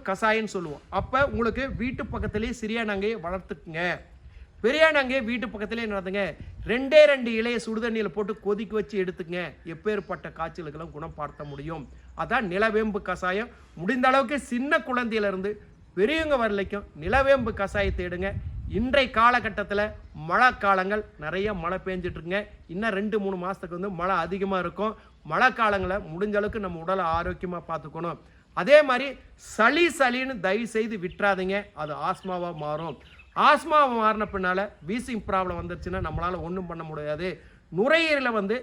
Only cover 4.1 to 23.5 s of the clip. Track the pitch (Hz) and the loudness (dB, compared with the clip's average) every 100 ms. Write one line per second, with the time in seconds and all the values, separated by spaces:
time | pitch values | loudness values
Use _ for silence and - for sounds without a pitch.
4.1 | - - - - - 214 294 320 302 254 | -20 -20 -20 -20 -2 0 6 6 6 2
5.1 | 269 220 247 240 202 202 226 226 202 185 | 0 -2 -4 -4 -6 -6 -4 -4 -4 -4
6.1 | 196 185 147 - - - 233 269 302 302 | -2 -2 -4 -14 -12 -2 -2 8 10 10
7.1 | 277 240 226 233 240 226 220 233 226 202 | 8 2 0 0 0 -2 -2 -2 0 -2
8.1 | - 202 214 190 202 208 214 202 208 185 | -2 -4 -4 -2 -2 -2 -4 -2 -2 -2
9.1 | 180 170 175 165 - - 160 208 208 165 | -4 -8 -6 -6 -10 -14 -6 -2 -2 -4
10.1 | 175 165 156 165 160 156 151 165 147 160 | -10 -10 -8 -8 -8 -12 -10 -12 -12 -12
11.1 | - 147 - 147 139 147 160 123 - - | -8 -10 -8 -12 -10 -8 -10 -12 -18 -20
12.1 | - 160 240 208 180 220 214 220 202 - | -10 -2 -2 0 0 2 2 0 -2 -4
13.1 | 175 180 190 233 - - - 180 254 262 | -4 -2 -2 -6 -12 -20 -8 -2 2 4
14.1 | 262 247 285 - 240 269 320 - 247 240 | 4 2 -2 -4 -4 0 0 2 -2 0
15.1 | 220 202 190 196 208 - - - - 214 | 0 0 -2 -4 -6 -12 -20 -12 0 2
16.1 | 320 311 269 226 202 190 202 202 - 160 | 4 2 2 2 0 -2 -6 -10 -10 0
17.1 | 254 269 277 226 214 196 208 196 180 180 | 2 6 4 4 -2 -2 0 0 0 -4
18.1 | 175 190 202 - - - 175 247 277 254 | -4 -4 -4 -8 -10 -4 -2 2 2 2
19.1 | 220 233 247 220 190 196 202 214 214 - | 6 6 6 0 -4 -2 0 -2 -4 -16
20.1 | - 156 190 247 185 202 190 190 208 208 | -12 -2 4 4 4 2 4 2 -2 -6
21.1 | - 151 170 202 196 165 185 190 185 175 | -10 -6 -4 -2 -2 -4 -4 -4 -4 -6
22.1 | 165 160 196 202 - - 170 220 196 214 | -8 -4 -4 -4 -14 -10 -4 -2 0 0
23.1 | 214 196 185 175 | 0 -2 -4 -4